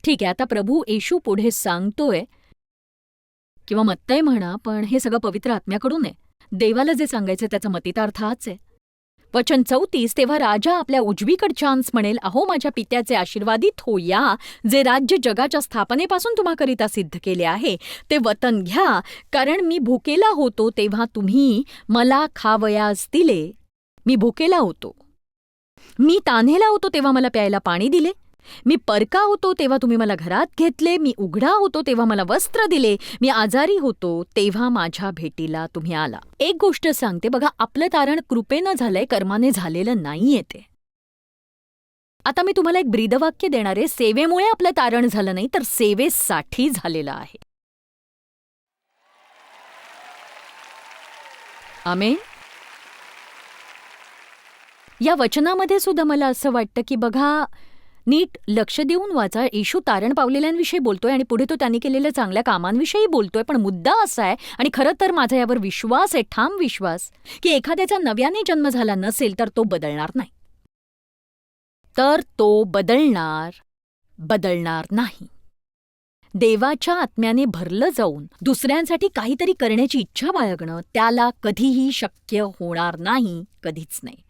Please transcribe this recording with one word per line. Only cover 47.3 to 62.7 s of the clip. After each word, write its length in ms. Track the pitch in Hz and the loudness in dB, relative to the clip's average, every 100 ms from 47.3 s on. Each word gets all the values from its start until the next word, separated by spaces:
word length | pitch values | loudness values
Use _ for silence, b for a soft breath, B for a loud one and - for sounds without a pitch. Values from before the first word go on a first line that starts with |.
| - - _ _ _ _ _ _ _ _ _ _ _ _ _ _ _ _ _ _ _ - - - - - - - - - - - - 294 - - - - - - - - - - - | -20 -20 _ _ _ _ _ _ _ _ _ _ _ _ _ _ _ _ _ _ _ -20 -20 -20 -20 -20 -20 -20 -20 -20 -20 -20 -20 -20 -20 -20 -20 -20 -20 -20 -20 -20 -20 -20 -12
आमेन. 300 | 175 180 214 320 453 - - - - - - - - - - - - - - - - - - - - - - _ - _ - - | -6 -2 0 -2 -6 -20 -20 -20 -20 -20 -20 -20 -20 -20 -20 -20 -20 -20 -20 -20 -20 -20 -20 -20 -20 -20 -20 _ -20 _ -20 -2
या 140 | 247 320 | 0 2
वचनामध्ये 640 | 240 302 311 370 381 392 | 2 2 0 0 2 2
सुद्धा 240 | 392 330 | 2 0
मला 220 | 311 294 277 | 2 2 0
असं 260 | 254 294 | 0 0
वाटतं 300 | 240 214 - 233 | 0 -2 -6 -4
की 80 | 254 | -2
बघा, 480 | 233 254 285 302 285 b b b b b - | 0 0 0 0 -4 b b b b b 0
नीट 300 | 302 359 - - | 2 0 -4 -2
लक्ष 320 | 214 214 - | -2 0 -2
देऊन 320 | 285 349 403 | 0 0 0
वाचा. 320 | 311 196 220 254 | -2 -2 0 -2
येशू 280 | 214 196 359 - | -2 -2 -2 0
तारण 260 | 202 220 | 0 0
पावलेल्यांविषयी 680 | 277 254 277 302 339 339 359 | 0 2 2 0 0 -2 0
बोलतोय 320 | 247 196 233 | 0 0 0
आणि 100 | 269 | 0
पुढे 220 | 262 226 269 | 0 0 0
तो 40 | |
त्यांनी 240 | 320 254 233 | 0 0 0
केलेल्या 360 | 269 269 294 | 0 0 0
चांगल्या 280 | 285 208 196 | 0 -2 0
कामांविषयी 640 | 240 185 180 | 0 0 0